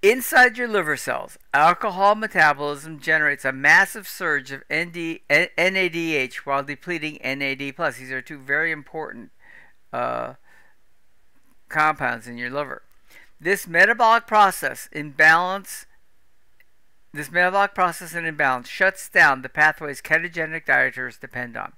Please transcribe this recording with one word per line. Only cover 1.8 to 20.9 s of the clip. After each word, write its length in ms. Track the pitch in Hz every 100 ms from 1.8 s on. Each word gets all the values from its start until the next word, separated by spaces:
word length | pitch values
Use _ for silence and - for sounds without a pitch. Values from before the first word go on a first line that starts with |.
| 214 185 196 214
metabolism 840 | 214 185 156 143 147 143 156 151
generates 460 | 160 160 151 143 135
a 80 |
massive 540 | 131 143 170 190 226 190
surge 440 | - 175 147 131
of 120 | 139 -
N 220 | 151 170
D, 320 | 170 165 165 -
N-, 200 | 151 175 -
N 200 | 180 190
A 100 | 180
D 280 | 165 165 151
H 300 | 131 - -
while 180 | 139
depleting 540 | 139 143 - 170 156 151
N 200 | 131 139
A 140 | 139 135
D 160 | 139
plus. 260 | 135 160 123
These 140 | 131
are 100 | 131
two 160 | - 147
very 360 | 131 143 165
important, 580 | 156 139 160 156 - 104 - - - - - -
uh, 400 | 120 123 120 120 131 - - - - - - - - - - - - -
compounds 580 | 160 156 147 131 117 113
in 100 | 120
your 120 | 123
liver. 320 | 139 143 127 - - - - - -
This 260 | 160 196 -
metabolic 600 | 170 202 233 226 226 -
process 600 | 214 196 - 139 120 -
imbalance, 920 | - 147 143 156 165 180 196 190 - - - - - - - - - - - - - -
this 180 | 147 143
metabolic 420 | 170 180 196 196
process 400 | - 180 165 170
and 140 | 170 165
imbalance 400 | 151 139 127 123
shuts 400 | - 190 190 -
down 320 | 185 156 131
the 80 | 131
pathways 520 | - 151 151 151 135
ketogenic 640 | - 160 170 165 156 160 -
dieters 540 | 135 131